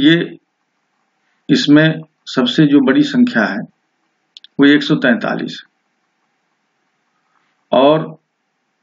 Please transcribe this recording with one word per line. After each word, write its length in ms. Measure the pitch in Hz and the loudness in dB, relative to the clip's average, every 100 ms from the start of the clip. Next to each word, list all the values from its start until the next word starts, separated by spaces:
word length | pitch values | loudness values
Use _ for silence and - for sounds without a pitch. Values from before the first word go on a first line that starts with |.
ये 380 | 143 170 - - _ _ _ _ _ _ _ _ _ _ - | 2 2 -2 -12 _ _ _ _ _ _ _ _ _ _ -4
इसमें 520 | 135 147 151 160 160 - _ - | -2 2 2 2 -2 -10 _ -12
सबसे 400 | - 123 - 147 | -6 -2 0 2
जो 140 | 143 | 2
बड़ी 220 | 127 143 | 2 0
संख्या 420 | 143 123 120 120 | 0 0 0 0
है 160 | 98 95 - _ _ _ _ _ _ - - - | -4 -6 -12 _ _ _ _ _ _ -20 -12 0
वो 60 | 139 | 2
एक 160 | 147 | 2
सौ 120 | - 151 | 0 -2
तैंतालीस 640 | 131 113 - - - - | 0 -2 -4 -8 -10 -14
है 100 | - _ _ _ _ _ _ _ _ _ _ _ _ _ _ _ _ _ _ _ _ | -20 _ _ _ _ _ _ _ _ _ _ _ _ _ _ _ _ _ _ _ _
और 460 | 123 143 156 165 - _ _ _ _ _ _ | 0 2 0 -4 -16 _ _ _ _ _ _